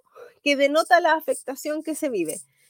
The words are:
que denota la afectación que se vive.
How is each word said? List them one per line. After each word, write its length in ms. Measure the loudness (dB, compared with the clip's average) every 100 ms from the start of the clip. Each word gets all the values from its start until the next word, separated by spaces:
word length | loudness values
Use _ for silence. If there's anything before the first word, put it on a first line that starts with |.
| _ -20 -20 _
que 120 | 0 2
denota 440 | 2 2 4 4
la 140 | 4
afectación 680 | 0 -2 -6 -6 -8 -6 -6
que 140 | -6 -4
se 140 | -2
vive. 300 | -2 -4 -8 -14 _